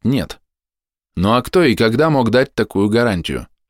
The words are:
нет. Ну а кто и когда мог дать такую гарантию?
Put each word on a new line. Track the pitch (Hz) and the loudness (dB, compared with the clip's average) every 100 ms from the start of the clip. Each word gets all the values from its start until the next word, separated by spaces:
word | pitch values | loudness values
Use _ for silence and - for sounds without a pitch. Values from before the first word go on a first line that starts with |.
нет. | 110 131 - - _ _ _ _ _ _ _ - | -4 -4 -6 -12 _ _ _ _ _ _ _ -4
Ну | 98 | 0
а | 123 | 0
кто | - 185 | 0 0
и | 151 104 | 2 2
когда | 113 135 160 | 0 2 2
мог | 139 117 | 2 2
дать | 123 139 | 0 0
такую | - 107 98 104 | -2 -4 -2 0
гарантию? | 117 120 90 78 62 - _ | 0 0 -2 -4 -8 -10 _